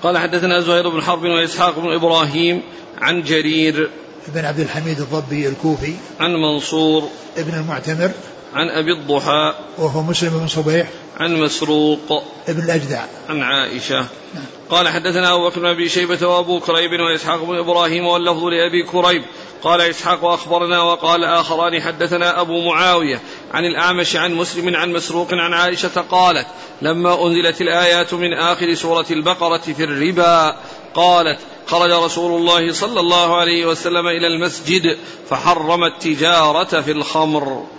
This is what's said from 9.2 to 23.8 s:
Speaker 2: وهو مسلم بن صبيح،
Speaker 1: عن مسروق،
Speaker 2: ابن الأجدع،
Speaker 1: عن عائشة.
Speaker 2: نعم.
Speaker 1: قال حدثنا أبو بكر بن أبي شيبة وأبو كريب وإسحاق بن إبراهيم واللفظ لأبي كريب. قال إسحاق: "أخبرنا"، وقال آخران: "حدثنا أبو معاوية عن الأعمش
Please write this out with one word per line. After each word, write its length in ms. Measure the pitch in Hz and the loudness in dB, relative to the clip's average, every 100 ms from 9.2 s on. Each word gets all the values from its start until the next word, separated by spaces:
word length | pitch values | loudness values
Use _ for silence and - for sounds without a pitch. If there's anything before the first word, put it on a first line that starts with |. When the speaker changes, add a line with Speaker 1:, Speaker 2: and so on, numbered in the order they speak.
| 139 147 151 - - - | 2 2 2 -2 -10 -4
Speaker 2:
وهو 240 | 156 143 | -2 0
مسلم 280 | 156 170 175 | -2 0 0
بن 180 | 160 160 | -2 -2
صبيح، 400 | 160 151 165 165 - - - | -2 2 2 0 -6 -16 -4
Speaker 1:
عن 180 | 165 165 | -2 2
مسروق، 880 | 151 - 151 151 151 151 - 151 - - - | 0 0 0 4 4 2 0 -4 -4 -12 -6
Speaker 2:
ابن 160 | 160 | -4
الأجدع، 400 | 165 165 139 127 120 - - | 0 0 0 -6 -6 -12 -8
Speaker 1:
عن 120 | 156 | -2
عائشة. 640 | 127 139 127 123 - 131 123 - - | 0 0 -2 -4 -4 -2 -4 -8 -16
Speaker 2:
نعم. 100 | - 139 - - | -14 -14 -16 -2
Speaker 1:
قال 180 | 165 175 | 0 2
حدثنا 460 | 165 170 175 180 | 0 -2 0 2
أبو 160 | 175 175 | 2 2
بكر 100 | 175 | 0
بن 60 | 170 | -2
أبي 240 | 175 170 | 0 0
شيبة 380 | 170 175 175 175 | 0 0 0 2
وأبو 320 | 175 175 175 | 2 2 -2
كريب 320 | 165 165 170 | 0 0 2
وإسحاق 520 | 170 170 160 160 165 | 0 0 0 0 -2
بن 120 | 165 175 | -2 -4
إبراهيم 480 | 170 175 170 165 175 | 0 2 2 0 0
واللفظ 380 | 175 175 165 | 2 2 0
لأبي 400 | 175 170 170 175 175 | 0 0 2 0 0
كريب. 320 | 175 175 175 127 - - - | 2 2 2 -2 -14 -18 -6
قال 180 | 160 175 | 2 4
إسحاق: 440 | 170 160 170 175 170 | 2 0 -2 0 2
"أخبرنا"، 560 | 170 156 170 175 175 | 0 0 0 2 2
وقال 420 | 170 170 165 170 | 2 2 2 2
آخران: 580 | 170 170 160 160 170 165 | 2 2 2 0 0 0
"حدثنا 600 | 156 160 165 175 175 170 | -4 -2 -2 0 0 0
أبو 240 | 175 170 170 | 0 0 0
معاوية 560 | 160 180 175 156 123 - - - | 2 4 4 2 -4 -8 -16 -6
عن 120 | 147 175 | -2 -2
الأعمش 500 | 147 | 0